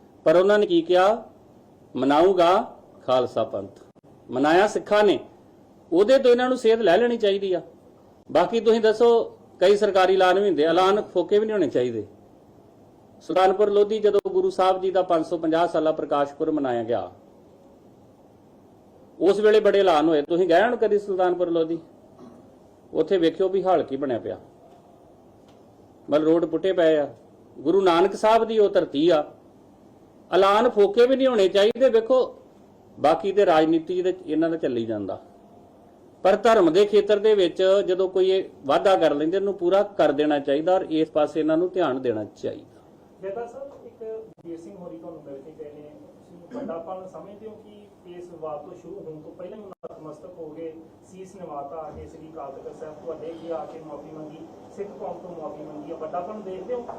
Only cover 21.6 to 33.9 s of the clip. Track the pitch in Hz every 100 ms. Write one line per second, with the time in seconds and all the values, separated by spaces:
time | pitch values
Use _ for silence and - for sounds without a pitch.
21.6 | 160 165 - - - - - - - -
22.6 | _ _ _ 151 160 196 165 165 190 190
23.6 | 180 170 - 135 143 117 104 95 - -
24.6 | - - _ _ _ _ _ _ _ _
25.6 | _ _ _ _ - 147 156 165 165 160
26.6 | 190 180 160 156 139 - _ _ _ -
27.6 | 135 190 185 170 196 202 214 226 220 220
28.6 | 202 196 160 143 165 156 - - - _
29.6 | _ _ _ _ - _ - 175 196 208
30.6 | 240 208 196 202 247 262 262 233 190 196
31.6 | 208 233 262 226 226 262 - - - _
32.6 | _ _ _ - 139 165 196 190 190 160
33.6 | 160 160 160